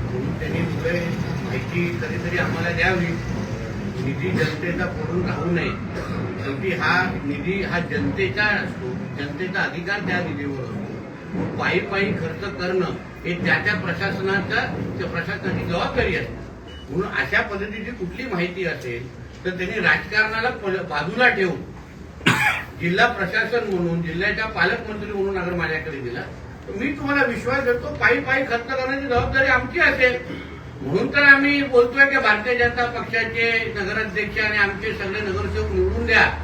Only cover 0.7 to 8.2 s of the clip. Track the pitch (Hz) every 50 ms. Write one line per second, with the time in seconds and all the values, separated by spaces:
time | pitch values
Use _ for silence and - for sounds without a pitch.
0.7 | 160 - 156 165 175 175 170 170 - - - - - - - - 202 185 - -
1.7 | 170 175 175 175 175 - - 226 - - 175 175 180 170 175 - - 165 170 175
2.7 | 165 165 170 185 185 175 170 170 165 165 - - - - - - - - - -
3.7 | - - - - - - - 131 - - - 190 208 233 240 - - - 180 175
4.7 | 170 175 180 175 - - 156 - 175 180 180 180 - 151 156 175 175 160 170 -
5.7 | - - - - - - - - - - - - - - - 139 135 131 127 127
6.7 | - - - - 165 180 - - - - - 143 143 143 - 175 196 196 185 -
7.7 | - 175 170 - - 147 143 - - 196